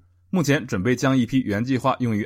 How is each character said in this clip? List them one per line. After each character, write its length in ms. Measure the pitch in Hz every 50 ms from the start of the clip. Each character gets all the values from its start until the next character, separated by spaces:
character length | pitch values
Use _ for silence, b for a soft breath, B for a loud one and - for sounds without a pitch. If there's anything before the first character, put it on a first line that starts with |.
| _ _ _ _ _ _
目 100 | - 185
前 240 | 160 139 139 151 -
准 160 | - - 98
备 140 | 92 120 127
将 200 | - - 135 135
一 120 | 131 117 107
批 140 | - 135
原 220 | - - 101 101 120
计 140 | 127 131 120
划 180 | - 135 - -
用 180 | 127 117 110 104
于 60 | 107